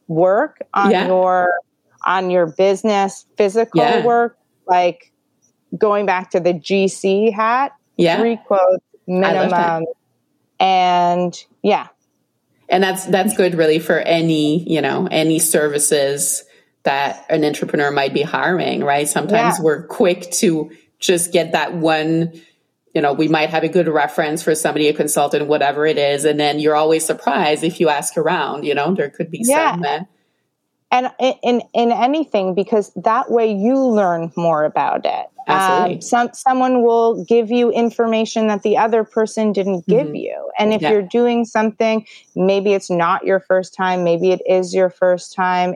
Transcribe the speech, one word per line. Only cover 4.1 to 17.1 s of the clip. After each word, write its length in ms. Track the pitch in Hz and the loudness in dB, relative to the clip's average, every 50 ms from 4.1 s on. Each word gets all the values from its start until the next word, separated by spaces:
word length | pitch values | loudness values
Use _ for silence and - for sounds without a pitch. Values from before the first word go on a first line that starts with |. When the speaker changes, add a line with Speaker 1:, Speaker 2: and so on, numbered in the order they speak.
| 240 233 233 226 - _ _ _ _ _ _ - | 2 2 0 -2 -4 _ _ _ _ _ _ 0
Speaker 1:
like, 440 | 180 180 180 180 175 - - _ _ _ _ _ _ _ _ _ _ _ _ _ - 175 | 2 2 2 2 -2 -4 -14 _ _ _ _ _ _ _ _ _ _ _ _ _ -4 -2
going 280 | - 214 202 208 208 | 0 2 2 0 2
back 240 | 196 185 180 196 - | 0 -2 -2 -2 -2
to 80 | - 185 | -4 0
the 140 | 165 180 180 | 0 0 -2
G 340 | 165 - - 190 196 190 190 | -2 -2 -2 0 0 0 0
C 440 | - - - 196 190 196 214 233 | -2 -2 -2 0 0 2 2 0
hat, 400 | 202 208 220 220 240 254 277 285 - _ _ _ _ - | 0 0 -2 0 0 0 -2 -4 -6 _ _ _ _ 0
Speaker 2:
Yeah. 200 | 175 165 170 202 | 0 2 2 2
Speaker 1:
three 180 | 220 233 233 220 - | 0 -2 -2 -4 -2
quotes 380 | - 202 196 185 185 185 185 - _ _ _ _ - | -2 0 2 4 2 2 0 -4 _ _ _ _ -4
Speaker 2:
I 20 | |
love 380 | 180 185 190 185 - 190 185 180 | -2 0 0 0 0 0 0 0
that. 300 | 180 175 175 170 165 165 | 0 0 0 0 -2 -2
Speaker 1:
minimum. 60 | 165 165 - - _ _ _ _ _ _ _ _ _ _ _ _ | -4 -8 -10 -14 _ _ _ _ _ _ _ _ _ _ _ _
And 840 | 185 190 190 185 180 180 180 175 175 175 175 180 180 175 170 - - _ _ _ - | 0 2 2 2 2 2 2 2 2 2 0 0 -2 -4 -6 -10 -20 _ _ _ -2
yeah. 240 | 202 202 160 131 - _ _ _ _ _ _ _ _ _ _ _ _ _ _ _ - | 0 0 0 -2 -8 _ _ _ _ _ _ _ _ _ _ _ _ _ _ _ -2
Speaker 2:
And 140 | - 185 190 | 0 0 0
that's, 220 | 190 185 185 - | 0 -2 -6 -4
that's 300 | - 185 190 190 208 208 | 0 0 0 2 0 0
good 200 | - 190 180 175 | 0 0 0 2
really 240 | 165 165 156 156 165 | 2 2 2 2 0
for 180 | 165 - 180 156 | 0 -2 -2 -2
any, 640 | 156 - 165 165 160 165 160 156 151 151 151 175 170 - | 0 0 0 0 2 0 0 0 0 0 0 -2 -2 -2
you 100 | 165 151 | -4 -2
know, 260 | 139 135 139 139 - - | -2 -2 -2 -4 -4 -2
any 280 | - 160 156 160 160 156 | -2 0 0 0 0 0
services 1040 | - - - 160 151 151 143 147 147 - 156 147 139 139 143 143 143 - - - - _ _ _ _ _ _ _ _ | 0 0 0 0 0 0 -2 -2 -2 0 0 0 0 0 -2 -4 -4 -6 -6 -8 -10 _ _ _ _ _ _ _ _
that 420 | 151 139 139 139 139 | -2 -2 0 -2 -4